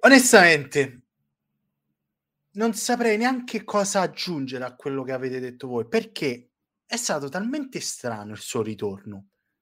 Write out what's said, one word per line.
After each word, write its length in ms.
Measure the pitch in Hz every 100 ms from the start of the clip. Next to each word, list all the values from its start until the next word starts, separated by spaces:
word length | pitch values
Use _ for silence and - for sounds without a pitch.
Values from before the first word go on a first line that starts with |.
onestamente, 1000 | 240 262 254 220 175 156 135 147 135 123 _ _ _ _ _ _ _ _ _ _ _ _ _ _ _
non 220 | 196 226
saprei 440 | 214 - 247 240 208
neanche 460 | 240 254 247 220
cosa 380 | - 208 196 202
aggiungere 640 | 175 - - 160 135 131 127
a 100 | 123
quello 280 | 143 139
che 100 | 127
avete 260 | 131 131 127
detto 280 | 127 123 131
voi, 200 | 123 113
perché 580 | 220 - - 147 123 - _ _ _ -
è 60 | 240
stato 340 | - 165 139
talmente 500 | 170 220 302 269 190
strano 500 | - - 120 110 104
il 80 | 107
suo 240 | - 123
ritorno. 640 | 110 104 104 95 110 98 98 _ _ _